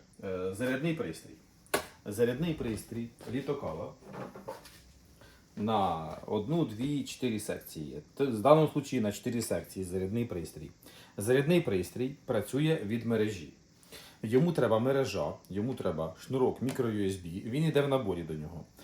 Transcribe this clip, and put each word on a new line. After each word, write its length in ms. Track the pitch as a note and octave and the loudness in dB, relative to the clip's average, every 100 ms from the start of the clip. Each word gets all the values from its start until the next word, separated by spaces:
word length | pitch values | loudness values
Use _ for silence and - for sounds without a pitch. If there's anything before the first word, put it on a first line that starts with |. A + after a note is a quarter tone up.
| - - | -16 -12
Е, 300 | G2 F#2 F#2 | -6 -4 -4
зарядний 400 | G2+ B2+ C3+ E3 | -2 -2 0 0
пристрій. 420 | D#3 G#2+ - - - - - - - - - G#2 | -2 -4 -8 -16 -20 -20 -20 -4 -4 -4 -12 -6
Зарядний 480 | G2+ A#2+ B2+ E3+ | 2 2 2 -2
пристрій 560 | - A#2+ G#2 - A#2 A#2 - - | -2 -4 -6 -6 -8 -8 -12 -6
Літокала 640 | B2 D3 - F#2+ - - - - F#3+ - - - - - - - - - - - - - - | -4 -2 -4 -4 -6 -8 -12 -16 -14 -12 -12 -12 -14 -16 -20 -20 -20 -20 -20 -20 -20 -16 -4
на 540 | G#2+ G#2+ F#2 E2 D#2+ - - | 0 2 2 0 -4 -8 -4
одну, 400 | G#2+ G#2 E3+ B2 | -2 0 0 0
дві, 380 | G#2+ C#3 D3 | -2 -2 -2
чотири 360 | - - B2 G#2+ | -4 -4 -2 -2
секції 500 | - F2 - D#2+ D2 | -4 -6 -8 -10 -10
є. 120 | - - - | -10 -10 -2
Т-, 100 | C#3 | 0
в 160 | A2 | 4
даному 260 | A#2+ D#3 D3+ | 8 8 8
случаї 340 | D3 - B2+ | 2 -2 0
на 100 | G#2 | 0
чотири 300 | - A#2+ A#2 | -2 -2 -2
секції 440 | - F2 - G2 F2+ | 0 -2 -4 -8 -4
зарядний 400 | F#2 F#2+ A#2 A#2 | -2 0 0 -2
пристрій. 460 | F2+ - D#2 D2+ - - - - - | -4 -8 -10 -16 -16 -20 -20 -12 -2
Зарядний 440 | G#2 C3 C#3 F3 | 4 4 6 4
пристрій 540 | E3 F#2+ F2 G#2+ C3 D3 - | 4 0 0 -2 -4 -4 -2
працює 560 | A2 - C3+ D#3 D#3+ G2+ | -2 0 0 2 2 0
від 200 | A#2 A2+ | -2 0
мережі. 480 | A2 G#2+ F#2+ D2+ - - _ - - - - | 2 2 -2 -10 -18 -20 _ -20 -20 -20 -10
Йому 280 | A2 B2+ F3 | 2 4 6
треба 280 | D#3 A#2 A2 | 4 4 4
мережа, 540 | B2+ C#3 B2 F2+ D2+ - - | 4 2 2 -2 -4 -6 -6
йому 240 | F#2+ A#2+ | -2 -2
треба 420 | B2+ F#2+ D#2+ D#2+ - | -2 -2 -2 -4 -8
шнурок 420 | - C3 A#2+ - | -4 2 2 2
мікро-ю 460 | A#2 - A#2 G#2+ F#2+ | -2 0 0 0 0
ес 80 | F#2+ | -2
бі, 280 | E2+ F2+ A2 | -6 -8 -4
він 180 | C#3 | 0
іде 180 | D#3+ C#3+ | 2 2
в 60 | C#3+ | 4
наборі 360 | C3+ G2+ F2 | 2 0 -2
до 100 | D#2+ | -4
нього. 320 | D#2 D2+ E2 - - | -6 -8 -10 -14 -20